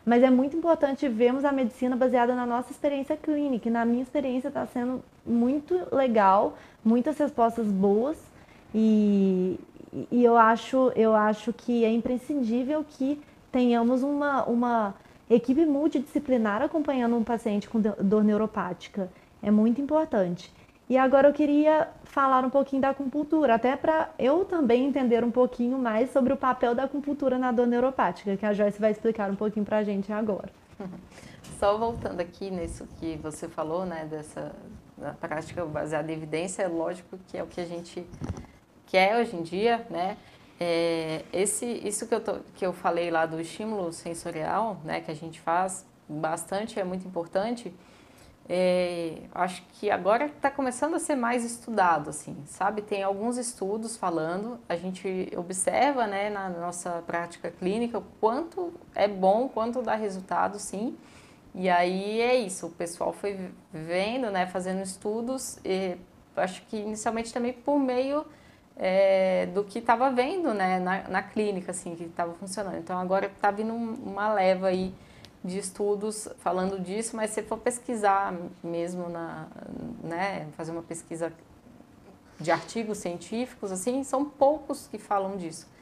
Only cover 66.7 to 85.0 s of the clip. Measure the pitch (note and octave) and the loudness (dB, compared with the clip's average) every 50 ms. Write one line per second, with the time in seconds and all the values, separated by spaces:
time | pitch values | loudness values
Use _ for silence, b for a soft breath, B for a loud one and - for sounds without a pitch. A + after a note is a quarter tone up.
66.7 | A3+ G#3+ G#3 G#3+ G#3+ G#3+ - A#3 A3 A3+ A3+ A#3 - B3 A#3+ B3 B3 - - C#4+ | -10 -8 -6 -6 -8 -4 -4 -4 -4 -4 -6 -6 -4 -4 -4 -4 -4 -4 -2 0
67.7 | C#4+ C#4+ C4+ B3+ B3 B3 C4+ C4+ C#4+ D4+ D4+ B B B B B B B B _ | 2 2 2 2 0 0 0 0 -2 -4 -4 B B B B B B B B _
68.7 | _ - - F#3 F#3 G3 G3 F#3+ F#3+ F#3+ F#3+ F#3+ F#3 F3+ F3+ F3+ F3+ G3+ G3+ G3 | _ -4 -2 2 4 4 6 6 6 4 4 4 2 2 0 0 0 -2 -2 -2
69.7 | - A#3 A#3 B3 A#3 A3+ B3+ C#4 B3+ B3 B3+ C#4+ G4 F#4 E4 C4+ G#3+ G3 F#3+ F#3 | -6 -2 2 2 2 4 2 2 2 2 0 0 -2 -2 0 0 0 0 0 0
70.7 | F#3 F3+ F3+ F3+ F#3+ F#3+ - - F#3 G3 G3 G3 - G#3+ G#3+ G#3 G3 F3+ F3+ - | 0 0 0 0 -2 -2 -4 -4 -4 -4 -4 -2 -2 -2 -2 -2 -2 -4 -6 -8
71.7 | F3+ - - F3 E3+ E3 E3+ E3 - - E3+ E3+ E3+ - G3 F#3+ F#3 A3 G3+ F#3 | -10 -10 -10 -12 -12 -10 -12 -10 -6 -6 -6 -6 -6 -10 -12 -10 -8 -8 -6 -6
72.7 | E3+ E3 E3 - F3+ F3+ F#3 F#3 F#3+ G3 G3+ G3 G3 - - G3+ G3+ G#3 A3 A3+ | -8 -8 -8 -6 -6 -4 -2 0 0 0 0 -2 -2 0 0 0 2 0 -2 -4
73.7 | A3+ A#3 A#3 A3 A3+ - - G3 G3 G3 G#3 G#3+ G#3+ G3 F#3 F#3 F#3+ F#3 F#3+ F#3+ | -4 -6 -6 -6 -8 -8 -10 -8 -6 -2 -2 0 2 4 4 4 4 2 2 0
74.7 | F#3 F#3 F#3 F#3 - B B B B B B B - - - F3+ F#3 G3 F#3+ F#3+ | 0 0 -2 -4 -8 B B B B B B B -16 -12 -10 -8 -6 -6 -8 -8
75.7 | - - G#3 G3+ G#3 G3 G#3 A3 G#3+ G#3+ - - - - - F3 F3+ F#3 F#3 F#3+ | -6 -2 -2 0 0 0 -2 -4 -6 -8 -10 -12 -14 -6 -4 -2 0 0 0 -2
76.7 | G3 F#3+ F3+ F3+ G3 A3 A3+ - - A3 A3 A3 - A3 G#3+ - A3+ A3 - B3 | -2 -4 -6 -6 -6 -6 -6 -6 -6 -4 -4 -4 -4 -6 -6 -6 -8 -4 -2 -2
77.7 | A#3+ - - - A#3+ A3 G#3 G3 G3 G3 G3 G3 F#3 E3+ F3 F3+ - - - E3+ | -2 -2 -4 -6 -2 2 2 4 4 4 2 -2 -4 -6 -8 -10 -12 -12 -8 -6
78.7 | E3+ E3+ E3+ F3 F3+ F3+ F3 F3 E3+ E3 E3 E3 D#3+ D#3+ D#3+ - - - - - | -4 -4 -4 -4 -6 -8 -8 -8 -8 -8 -8 -10 -10 -12 -14 -14 -16 -16 -14 -14
79.7 | - - E3 D#3+ - - - E3 E3 F3 F#3+ G3+ F#3 E3 D3+ D3+ C#3+ - D#3+ D#3+ | -12 -12 -12 -12 -12 -10 -10 -6 -4 -4 -4 -4 -4 -6 -8 -10 -10 -10 -8 -8
80.7 | E3+ E3 E3 - E3 E3 - - E3+ D#3+ E3 D#3+ D#3+ - - - - - - - | -8 -8 -10 -10 -12 -14 -12 -12 -8 -6 -6 -6 -6 -10 -20 -20 -20 -20 -20 -20
81.7 | - - - - - - - - - - - - - - D3+ E3+ E3 D#3 - - | -20 -20 -20 -20 -20 -20 -20 -20 -20 -20 -20 -20 -16 -6 0 0 0 0 0 -4
82.7 | - A3+ A3+ A3+ G#3 G3+ - F3 F3 E3+ - - G#3+ A#3 B3 B3 - - A3 G3 | -6 -6 -6 -4 -6 -6 -6 -8 -8 -8 -10 -8 -6 -6 -6 -8 -8 -10 -8 -8
83.7 | F#3 F#3 - B3 B3 C4+ C4 - C4+ C4 D4 D4 - - C#4 C#4 D#4 D4 - - | -6 -4 -4 -2 -2 -2 -4 -2 -2 -2 -2 -4 0 4 4 4 4 2 -4 -8
84.7 | - - - - - G#3+ | -10 -10 -10 -12 -14 -12